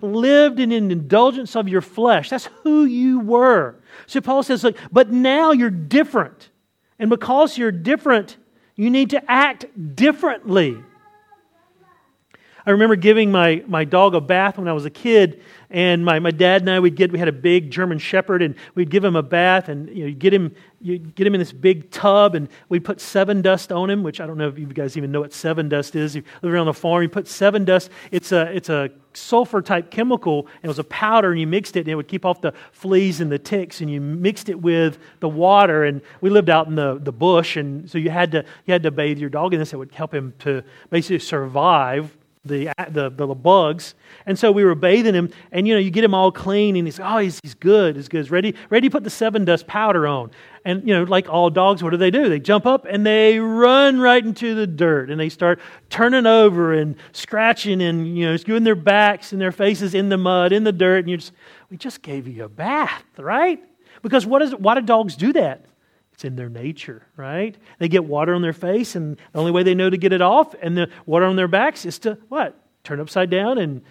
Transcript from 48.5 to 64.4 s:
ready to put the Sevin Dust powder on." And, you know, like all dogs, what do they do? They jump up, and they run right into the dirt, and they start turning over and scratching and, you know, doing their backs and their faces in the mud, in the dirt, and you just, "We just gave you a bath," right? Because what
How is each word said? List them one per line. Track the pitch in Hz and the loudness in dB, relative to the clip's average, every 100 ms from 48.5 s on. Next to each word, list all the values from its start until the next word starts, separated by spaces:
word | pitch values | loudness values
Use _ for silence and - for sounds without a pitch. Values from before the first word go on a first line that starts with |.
| 214 - | -6 -2
ready | 226 262 | 0 2
to | |
put | 294 | -2
the | 208 | -6
Sevin | - 226 214 175 | -4 -2 0 0
Dust | 170 - | 0 -2
powder | 208 214 180 147 | -4 0 0 0
on." | 139 117 - - - | -4 -8 -16 -20 -12
And, | 185 190 233 | -8 -4 0
you | |
know, | 185 180 | 0 2
like | 190 190 | 0 0
all | 165 175 | 2 2
dogs, | 170 190 190 | 4 2 2
what | 165 | -2
do | 175 | 0
they | 185 | 2
do? | 240 254 | 2 0
They | 151 | 0
jump | 196 208 247 | 0 2 2
up, | 262 - | 0 -2
and | 202 | -2
they | 214 220 220 220 | 0 4 4 4
run | 226 226 247 269 277 262 | 0 2 4 6 4 4
right | 247 247 | 4 4
into | 226 - 240 | 2 -6 -4
the | 220 208 | -4 -4
dirt, | 151 170 147 131 | 0 0 0 -2
and | 151 | -6
they | 160 | -6
start | - 175 170 - - - | -2 0 0 -4 -20 -10
turning | - 233 254 226 | 0 2 4 4
over | 226 214 170 165 | 6 6 4 0
and | 156 151 - - | 0 -2 -6 -14
scratching | - - 220 226 226 208 185 | -18 -8 -2 0 0 -2 -2
and, | 175 165 165 170 | -2 -2 -4 -2
you | 165 | -2
know, | 165 | -2
doing | 185 226 | -2 0
their | 226 190 | 2 0
backs | 160 208 208 202 - | 2 4 4 0 -6
and | 190 | -6
their | 185 | -4
faces | 180 202 180 190 190 | 0 -2 0 -4 -2
in | 196 | -2
the | 190 | -2
mud, | 180 180 180 | 0 2 2
in | 202 | 2
the | 214 | 0
dirt, | 180 185 185 | 0 2 2
and | 175 | 0
you | 175 | -6
just, | - _ - - - | -10 _ -20 -20 -20
"We | 185 | -16
just | 254 - | -16 -16
gave | 156 139 127 | -12 -12 -12
you | 117 | -14
a | 107 | -14
bath," | 104 185 294 - - _ - | -10 -6 -4 -6 -8 _ -14
right? | 143 233 359 330 _ _ _ _ | -6 -2 -2 -2 _ _ _ _
Because | 226 262 202 | -2 -2 2
what | 277 | 0